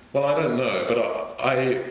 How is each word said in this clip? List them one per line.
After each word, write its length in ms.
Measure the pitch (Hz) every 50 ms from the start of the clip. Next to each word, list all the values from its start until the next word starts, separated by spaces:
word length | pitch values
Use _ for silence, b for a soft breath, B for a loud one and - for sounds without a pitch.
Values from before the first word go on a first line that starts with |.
| B -
Well, 120 | - 139 143
I 180 | 143 147 156
don't 140 | 156 127 120
know, 280 | 123 127 113 98 92 - -
but 100 | 117 117
I, 540 | 110 104 - - - - - - 127 131 135
I 300 | 127 131 127 123 127 120 -